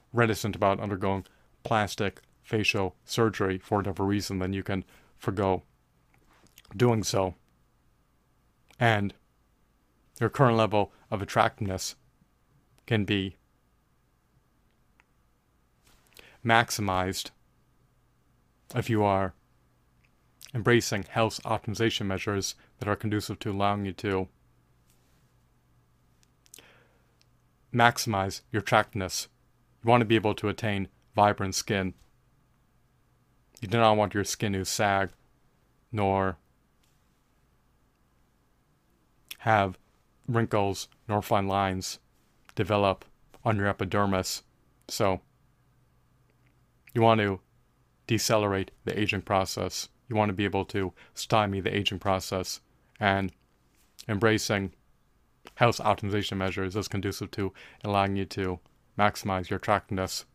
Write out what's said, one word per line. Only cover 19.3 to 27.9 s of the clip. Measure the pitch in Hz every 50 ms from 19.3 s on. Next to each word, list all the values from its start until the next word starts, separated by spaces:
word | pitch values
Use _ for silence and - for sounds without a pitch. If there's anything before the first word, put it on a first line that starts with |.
| - _ _ _ _ _ _ _ _ _ _ _ _ _ _ _ _ _ _ _ _ - - - -
embracing | 120 95 123 120 117 - - 117 101 90 -
health | - 117 113 107 - - -
optimization | 113 113 104 - - 101 92 113 113 - - 107
measures | 98 95 95 - 107 101 98 95 - - _ _ _ _ -
that | - 101
are | 104
conducive | - - 107 104 104 - - 101 -
to | - 110
allowing | 98 98 101 101 101 101 101
you | 98
to | 92 - - 104 98 95 92 - _ _ _ _ _ _ _ _ _ _ _ _ _ _ _ _ _ _ _ _ _ _ _ _ _ _ _ _ _ _ _ _ _ _ _ _ _ _ _ _ _ _ _ _ - - - - - _ _ _ _ _ _ _ _ _ _ _ _ _ _ _ _ _ _ _ -
maximize | 120 117 120